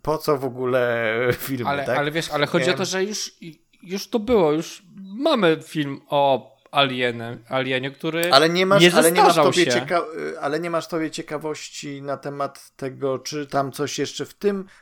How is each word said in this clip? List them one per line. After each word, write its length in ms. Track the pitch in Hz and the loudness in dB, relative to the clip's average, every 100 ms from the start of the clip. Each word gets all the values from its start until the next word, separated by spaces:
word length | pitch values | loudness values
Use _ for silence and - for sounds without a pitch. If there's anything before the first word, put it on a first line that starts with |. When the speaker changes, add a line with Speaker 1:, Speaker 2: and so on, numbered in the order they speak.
Speaker 1:
Po 160 | - 156 | -6 -4
co 180 | - 143 | 0 -2
w 60 | |
ogóle 680 | 131 123 127 127 123 117 113 | -2 -4 0 2 2 0 0
<laughs> 240 | 113 123 117 | 0 0 0
filmy, 320 | - 131 120 | -4 -4 -2
Speaker 2:
Ale, 140 | 143 | -2
Speaker 1:
tak? 140 | 131 127 | -2 -2
Speaker 2:
ale 120 | 147 | 0
wiesz, 200 | 156 156 | -4 -4
ale 160 | 151 143 | -2 0
chodzi 240 | 170 135 | 2 0
o 40 | |
to, 40 | 185 | 0
Speaker 1:
Em. 60 | 190 | -2
Speaker 2:
że 180 | 185 | -2
już, 260 | 196 214 - - 170 151 _ _ | -4 -4 -10 -12 -18 -18 _ _
już 260 | 175 196 - | -10 -10 -4
to 100 | 240 | -4
było, 340 | 208 233 156 | 2 4 4
już 300 | 151 160 - - - 190 208 | 2 -2 -12 -20 -20 -16 -4
mamy 380 | 302 277 180 156 | 0 2 4 2
film 380 | - 160 143 139 - | -2 -6 -4 -6 -4
o 440 | 147 139 131 - _ _ | 2 2 2 -2 _ _
Alienem, 720 | 147 139 127 123 117 117 120 - | 0 0 2 -2 -2 -8 -12 -6
Alienie, 420 | 131 131 131 135 | -4 -2 -2 -4
który 400 | 135 160 165 170 | -6 -6 -2 4
Speaker 1:
Ale 160 | 143 160 | 6 6
nie 180 | 175 190 | 2 4
masz, 160 | 190 | 8
Speaker 2:
nie 120 | 175 | 8
Speaker 1:
ale 180 | 175 165 | 8 4
nie 100 | 180 | 6
masz 40 | 180 | 6
Speaker 2:
zestarzał 180 | 165 143 | 6 4
Speaker 1:
tobie 120 | 180 | 4
Speaker 2:
się. 60 | 156 | 4
Speaker 1:
cieka-, 320 | 123 135 175 156 160 151 | 2 0 -2 -2 -6 -8
y, 60 | 156 | -6
ale 200 | 147 151 | -4 -4
nie 100 | 170 | -2
masz 180 | 165 - | -4 -4
tobie 220 | 165 156 | -4 -4
ciekawości 920 | 156 - 151 156 151 - - 151 139 | -6 -10 -8 -8 -10 -12 -14 -12 -12
na 140 | 139 139 | -8 -8
temat 540 | 143 143 139 - - _ | -8 -6 -6 -8 -20 _
tego, 420 | 135 131 135 131 | -12 -6 -4 -4
czy 280 | - 151 143 | -6 -8 -4
tam 260 | 143 139 | -4 -4
coś 260 | 123 143 - | -4 -6 -4
jeszcze 260 | 139 - 143 | -6 -6 -12
w 80 | |
tym 320 | - 202 196 190 - | -4 -2 -2 -8 -18